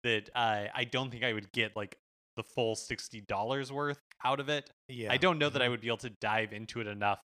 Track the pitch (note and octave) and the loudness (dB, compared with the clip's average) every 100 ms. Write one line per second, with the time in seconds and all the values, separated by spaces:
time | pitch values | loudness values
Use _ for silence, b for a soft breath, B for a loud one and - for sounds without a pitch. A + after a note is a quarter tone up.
0 | B2 A2 G2+ B2 A#2 G#2 G#2 - A#2+ B2+ | 2 2 0 0 2 2 -2 -4 -2 0
1 | C3 A#2+ B2 G#2+ G2+ - A2 G#2+ G#2 - | -2 -2 -2 -2 -2 0 0 -2 -6 -10
2 | _ _ _ - - - A2+ A2 - A#2 | _ _ _ -10 -6 0 0 0 -4 -8
3 | - A2 G2+ G2 A2 C#3 B2+ C#3 D3 C#3+ | -8 -14 -4 -2 0 -2 -2 -2 -2 -4
4 | _ - C3 C#3 C#3 D3 - _ - B2 | _ -2 0 2 0 -2 -4 _ -14 -6
5 | G#2+ B2+ F#3 D#3+ D3 C3 B2 A#2+ A#2 A#2 | 0 4 4 4 2 4 2 2 -2 -2
6 | B2+ G2+ G#2+ A2 G#2+ G#2 A2 A#2+ G#2 G#2 | -4 -4 0 2 0 -6 -8 -6 -6 0
7 | G2+ G2+ | 2 2